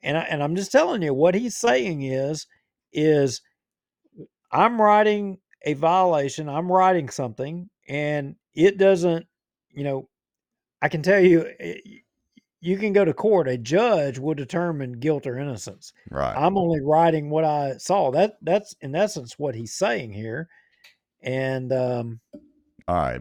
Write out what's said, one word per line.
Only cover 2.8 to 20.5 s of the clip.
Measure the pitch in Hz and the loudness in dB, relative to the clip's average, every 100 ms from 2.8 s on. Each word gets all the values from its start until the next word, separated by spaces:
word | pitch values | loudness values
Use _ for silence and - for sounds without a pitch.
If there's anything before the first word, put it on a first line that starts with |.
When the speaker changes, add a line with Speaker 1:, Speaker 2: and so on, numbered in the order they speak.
| _ | _
Speaker 1:
is | 160 156 151 139 117 _ _ _ _ _ _ _ - 156 _ _ | 0 2 4 2 -2 _ _ _ _ _ _ _ -20 -20 _ _
I'm | - 214 240 | 2 2 4
writing | 214 208 214 208 202 185 _ _ | 4 6 4 0 -4 -10 _ _
a | 143 | -6
violation, | 143 160 180 185 160 139 131 151 | 0 2 4 4 2 -2 -6 -6
I'm | 143 180 | -6 0
writing | 185 185 185 135 | 4 4 4 -2
something, | - 127 107 135 170 180 _ _ | -6 -8 -6 -8 -8 -14 _ _
and | 143 147 147 139 - _ | -6 -2 -4 -6 -12 _
it | - 175 196 | 2 2 6
doesn't, | 196 190 175 165 165 _ _ _ _ | 4 4 2 -2 -6 _ _ _ _
you | - | -8
know, | 143 135 - _ _ _ _ _ _ _ | -6 -6 -10 _ _ _ _ _ _ _
I | 151 | -4
can | 160 | -2
tell | 151 196 | 2 6
you, | 185 170 156 - | 8 6 2 -10
it, | - - - - _ _ _ _ _ _ | -12 -12 -16 -20 _ _ _ _ _ _
you | 165 196 | -4 -2
can | 214 | 2
go | 196 | 4
to | 185 | 2
court. | 147 214 202 139 | 2 2 2 2
A | 127 | -4
judge | 113 165 240 196 143 127 | 0 2 4 2 0 -4
will | 139 151 | -6 -6
determine | 131 160 175 156 131 120 | -4 -4 -4 -4 -8 -6
guilt | 139 151 139 | -2 -2 -4
or | 123 | -8
innocence. | 143 117 - 95 - _ - | -6 -8 -12 -18 -20 _ -12
Speaker 2:
Right. | - 67 | -4 -4
Speaker 1:
I'm | 127 156 196 | 0 0 2
only | 175 160 | 0 0
writing | 139 151 170 156 147 | 2 4 4 2 -2
what | 151 | 0
I | 160 147 139 120 | 0 0 -2 -6
saw. | - 190 151 | -2 0 2
That, | 135 208 - | 2 0 -2
that's | 156 196 202 - | -2 -2 -2 -14
in | 143 147 | -8 -2
essence | 208 165 120 - | -2 -4 -14 -8
what | 143 | -8
he's | 113 113 | -6 -10
saying | - 196 226 113 | -4 -4 -4 -8
here. | 101 110 123 170 | -10 -8 -8 -10